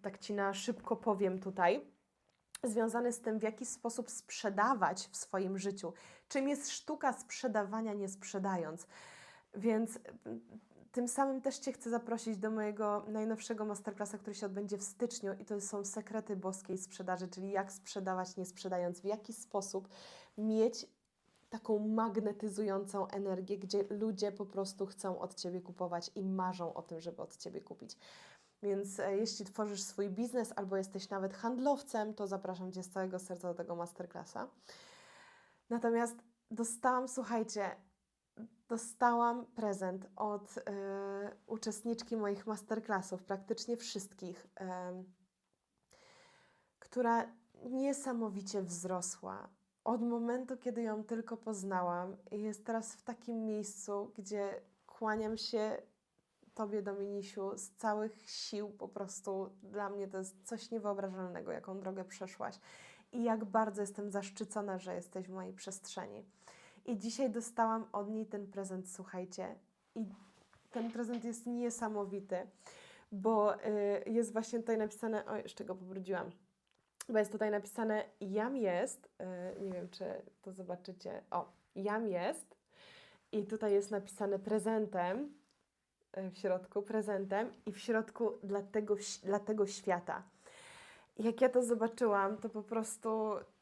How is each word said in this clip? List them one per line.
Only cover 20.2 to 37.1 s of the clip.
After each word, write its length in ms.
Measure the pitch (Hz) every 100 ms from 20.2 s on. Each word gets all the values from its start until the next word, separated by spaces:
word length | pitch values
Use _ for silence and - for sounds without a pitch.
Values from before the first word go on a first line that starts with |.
| - 214
mieć 500 | 220 220 226 - - _ _ _ _ _ _
taką 380 | 220 - 214 214
magnetyzującą 1200 | 220 226 208 208 208 214 196 208 196 196 202 -
energię, 500 | 196 196 185 185 196
gdzie 260 | 190 202 196
ludzie 420 | 208 220 190 208
po 140 | 202 196
prostu 400 | 196 196 - 196
chcą 340 | - 190 -
od 160 | 180 -
ciebie 260 | 180 180
kupować 500 | 180 175 180 170 - 196
i 80 | 190
marzą 480 | 190 185 185 165
o 80 | -
tym, 180 | - 165
żeby 220 | 170 175
od 160 | 160 -
ciebie 240 | - -
kupić. 360 | - - - - - - - - _ _
Więc, 360 | 202 196 196 196
e, 180 | 202 196
jeśli 280 | 226 - 196
tworzysz 380 | 220 208 196
swój 260 | - - 202
biznes 440 | 190 240 247 226 -
albo 220 | 190 190
jesteś 320 | 190 190 -
nawet 240 | 196 196
handlowcem, 800 | 196 233 254 277 277 - 226 214
to 140 | 214 196
zapraszam 440 | 190 185 180 185
cię 120 | 185
z 60 | 180
całego 300 | 190 185 185
serca 280 | 185 175 180
do 60 |
tego 220 | 170 170 170
masterclassa. 720 | 175 - 180 175 170 - 262 - - - - - - - - - - _ -
Natomiast 460 | 233 233 233 233 - - _ -
dostałam, 560 | 220 226 - 254 254
słuchajcie, 680 | 262